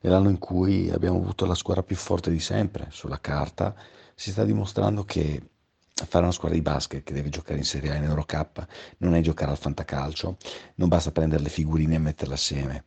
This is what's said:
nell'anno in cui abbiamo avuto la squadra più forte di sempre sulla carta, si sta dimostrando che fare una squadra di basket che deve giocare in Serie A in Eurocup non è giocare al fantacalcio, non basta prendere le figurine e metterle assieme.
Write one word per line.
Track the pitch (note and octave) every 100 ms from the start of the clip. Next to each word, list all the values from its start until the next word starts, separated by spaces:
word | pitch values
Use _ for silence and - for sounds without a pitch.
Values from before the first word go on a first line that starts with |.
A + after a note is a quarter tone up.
nell'anno | F2+ F#2 G2
in | F2+
cui | - F2+ F#2 F#2+ F2
abbiamo | E2+ F2 F2+
avuto | F#2 F#2 F#2+
la | F2
squadra | - F#2
più | F#2 F#2
forte | - F2 E2+
di | E2
sempre | - G2+ G#2 - -
sulla | - - C#2
carta, | - C#2+ C#2+ - G2 G2+ - - - -
si | -
sta | G2 G#2+
dimostrando | G#2+ G2 G#2 G2+ G#2 G2
che | E2 D#2 C#2 - _ _ _ _
fare | - - F2+
una | F2
squadra | F2 D#2+ E2
di |
basket | D#2 D2 - C#2
che | -
deve | C#2 C#2+
giocare | D2+ - C#2+
in | C#2
Serie | C#2 C#2+
A | D2
in |
Eurocup | D2+ D2+ D2+ D#2 D2+ - E2 - - -
non | F2+ E2
è |
giocare | D#2+ D2+ C#2+
al | C#2+
fantacalcio, | D2+ C#2+ - C#2 C#2 D#2+ F2 F2+ - - - -
non | F2+
basta | E2+ D#2+
prendere | D#2 D#2+ D2+
le | C#2+
figurine | - D#2 D#2+ D#2 D#2+
e |
metterle | D2+ D2 C2+ C#2
assieme. | - C#2+ C#2 C#2